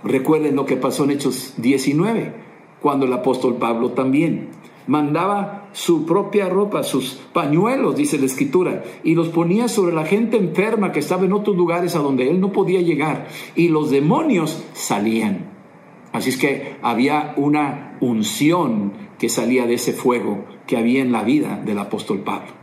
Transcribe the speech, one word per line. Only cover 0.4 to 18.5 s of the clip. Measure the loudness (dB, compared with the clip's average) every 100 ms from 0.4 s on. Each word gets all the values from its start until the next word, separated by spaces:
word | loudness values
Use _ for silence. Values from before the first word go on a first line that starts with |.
| 2
lo | 0 0
que | 0
pasó | -2 0
en | 0
Hechos | 0 -2 -4 -8 -2
diecinueve, | 0 2 2 2 2 0 -4 -12 -20 -20 -20 -4
cuando | 0 0 0
el |
apóstol | 0 0 0 0 0
Pablo | -2 0 -2
también | -2 0 2 2 -2 -6 -16 -20 -16 -2
mandaba | 0 0 0 0 -2 -4 -10 -14
su | -6 0 2 2
propia | 0 2 0 0
ropa, | 0 0 -2
sus | -2 -2 -4 -10 -6
pañuelos, | -2 2 2 2 2 0 0
dice | 0 0
la | 0
Escritura, | 0 0 2 0 -2 -8 -4
y | 0
los | 2 2
ponía | 0 2 2 2
sobre | 2 2
la | 0
gente | 0 0 2 2
enferma | 0 0 0 0 0
que | -2
estaba | -2 0
en | 2
otros | 2 0 2
lugares | 2 2 0 0
a |
donde | 0 2 2
él | 2
no | 2
podía | 2 2 2
llegar, | 2 2 0 -4 -8 -14 -6 2
y | 4
los | 4 2
demonios | 2 4 2 2 2 0 -6 -12
salían. | -10 -4 -2 0 0 0 -2 -6 -16 -20 -20 -20 -20 -10
Así | -4 -4
es | 0
que | 0 -2 -8 -6
había | -2 2 2 0 -2 -2
una | 2 2 0 -4 -12 -4
unción | -2 0 -2 2 2